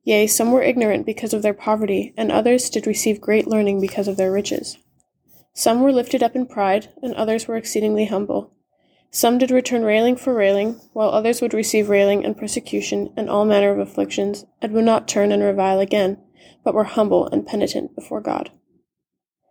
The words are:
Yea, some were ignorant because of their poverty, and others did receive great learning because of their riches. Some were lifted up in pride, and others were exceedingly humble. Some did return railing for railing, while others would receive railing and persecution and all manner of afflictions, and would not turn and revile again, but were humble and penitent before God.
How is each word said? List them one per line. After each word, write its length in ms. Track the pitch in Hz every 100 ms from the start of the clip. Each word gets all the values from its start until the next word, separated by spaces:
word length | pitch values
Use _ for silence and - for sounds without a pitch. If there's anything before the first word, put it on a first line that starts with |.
Yea, 240 | - 214 214
some 240 | - 226
were 100 | 254
ignorant 420 | - 247 214 196
because 300 | 220 214 220
of 80 | 214
their 120 | 208
poverty, 600 | 202 220 214 208 190 208 -
and 160 | 220
others 380 | - 233 247 -
did 160 | 220 214
receive 340 | 208 220 208
great 280 | - 214 -
learning 340 | 220 202 196
because 260 | 190 - 202
of 100 | 196
their 140 | 190
riches. 460 | 196 202 - - - _ _ _ _ _ _ _
Some 280 | - 226 240
were 100 | 269
lifted 300 | 254 240 254
up 140 | 233 254
in 100 | 254
pride, 440 | 214 196 202 - -
and 140 | 254 -
others 320 | 220 226 226
were 80 | 226
exceedingly 500 | - 214 214 214 214
humble. 480 | 196 202 202 214 _ _ _ _ _ _
Some 300 | - 233 247
did 100 | 254
return 340 | 254 247 240
railing 320 | 220 214 240 254
for 200 | 262 233
railing, 380 | 196 196 214 233 _
while 160 | 226 214
others 320 | 220 226 233
would 140 | 240 214
receive 340 | 220 - 208
railing 340 | 202 202 202
and 140 | - 208
persecution 760 | 214 226 - 208 196 202 202 -
and 140 | 214
all 140 | 208 214
manner 260 | 202 202
of 80 | 202
afflictions, 640 | 196 - 202 - 202 202 - -
and 120 | 220
would 120 | 220 226
not 220 | 226 226
turn 240 | 208 202
and 100 | 208
revile 380 | 202 196 190 190
again, 420 | 196 208 190 202 _ _ - _
but 120 | 214 202
were 80 |
humble 420 | 208 226 208 180 160
and 180 | 202 202
penitent 480 | 208 - - - 214
before 260 | - 214
God. 300 | - 50 - _ _ _ _ _ _ _ _ _ _